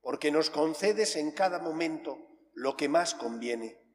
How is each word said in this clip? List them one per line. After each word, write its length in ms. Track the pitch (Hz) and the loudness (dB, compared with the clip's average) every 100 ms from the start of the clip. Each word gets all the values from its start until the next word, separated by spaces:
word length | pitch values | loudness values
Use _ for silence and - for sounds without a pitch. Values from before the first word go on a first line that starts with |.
porque 280 | 127 143 151 | -4 0 2
nos 200 | 151 156 | 4 2
concedes 640 | 151 160 156 196 208 208 160 | 2 0 2 2 2 0 0
en 160 | 151 | -2
cada 280 | 151 190 175 | 2 0 2
momento 580 | 170 160 165 160 151 131 - - _ | -2 -2 -2 -2 -8 -10 -14 -20 _
lo 220 | - 131 135 | -4 -2 0
que 140 | 147 | 2
más 260 | 156 - - | 2 2 -4
conviene 640 | 120 117 120 117 113 - _ | -6 -6 -4 -4 -6 -12 _